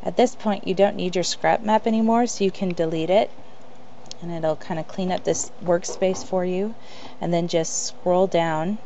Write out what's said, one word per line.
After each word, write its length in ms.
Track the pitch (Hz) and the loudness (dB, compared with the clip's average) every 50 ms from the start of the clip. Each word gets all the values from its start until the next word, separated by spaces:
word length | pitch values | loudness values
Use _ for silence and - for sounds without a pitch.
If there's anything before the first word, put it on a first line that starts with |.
| - | -4
At 140 | 196 175 | -2 4
this 180 | - 240 247 - | 4 4 4 2
point, 340 | - - 220 202 - - - | -2 -2 -2 -2 -2 -2 -4
you 60 | 190 | 4
don't 220 | 170 196 202 - | 4 4 4 4
need 180 | 196 180 180 175 | 0 -4 0 0
your 100 | 185 170 | 0 0
scrap 380 | - - - - 160 165 - 226 | 0 -2 0 2 4 4 4 4
map 240 | 208 214 220 - | 2 2 2 2
anymore, 400 | 233 220 220 220 220 226 233 240 | 2 2 2 4 4 4 4 4
so 180 | 233 - - 202 | 2 0 0 0
you 60 | 190 | 0
can 240 | 185 - 196 190 175 | 0 0 -2 -2 0
delete 360 | 170 170 160 165 160 160 160 | 0 0 0 0 -2 0 4
it, 200 | 185 208 240 - - - - - - - - - - - - - - - - - - - | 4 4 4 2 -4 -10 -10 -10 -10 -10 -10 -10 -10 -10 -10 -10 -10 -10 -10 -10 -8 -8
and 100 | 175 170 | -6 -6
it'll 260 | 175 165 160 160 156 | -6 -2 0 0 0
kind 220 | 156 - - 175 160 | -2 -4 -6 -4 -4
of 80 | 156 | -4
clean 240 | - - - 190 185 | -6 -4 -2 -2 -2
up 140 | 180 - - | -2 -2 0
this 260 | - 165 - - - - - - | 0 0 0 -2 -6 -8 -6 0
workspace 600 | 170 175 175 175 - - - 190 185 185 185 - | 2 2 2 0 -4 -2 0 0 0 0 0 -4
for 200 | - - 185 180 | -2 -2 0 0
you. 300 | 180 180 185 196 220 226 - - - - - - - - - | 0 0 -2 -2 -4 -4 -8 -10 -10 -10 -10 -10 -10 -8 -6
And 120 | - 170 170 | -2 0 2
then 160 | 170 170 175 | 2 2 2
just 380 | - 170 160 - - - - | 2 0 0 0 -2 -4 -4
scroll 400 | - - - - 180 180 180 190 | -6 -8 -4 0 2 4 4 4
down 520 | 190 180 170 165 165 160 156 160 180 208 214 - | 4 4 2 2 2 2 0 0 -2 -2 -4 -6